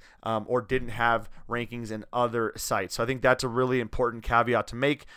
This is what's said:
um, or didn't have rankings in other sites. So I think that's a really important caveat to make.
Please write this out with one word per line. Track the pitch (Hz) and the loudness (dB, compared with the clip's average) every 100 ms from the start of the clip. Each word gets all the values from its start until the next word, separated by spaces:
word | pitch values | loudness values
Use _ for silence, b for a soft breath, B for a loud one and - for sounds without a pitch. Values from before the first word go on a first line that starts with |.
| b b | b b
um, | 113 110 101 | -4 -2 0
or | 123 | -2
didn't | 117 131 120 | 0 -4 -2
have | 113 117 117 - b b | 0 2 2 0 b b
rankings | 117 113 120 110 | -6 -6 -8 -8
in | 107 101 | -8 -6
other | 120 120 117 110 - | 0 0 0 -2 -2
sites. | - 110 92 - | -2 -2 -2 -2
So | |
I | 117 | -2
think | 131 | 2
that's | 127 127 131 | 4 4 2
a | |
really | 117 127 127 | 0 2 0
important | 113 - 120 117 | -2 0 0 -2
caveat | - 120 117 113 - | 2 2 4 2 0
to | 120 | 0
make. | 139 147 - | 0 0 -6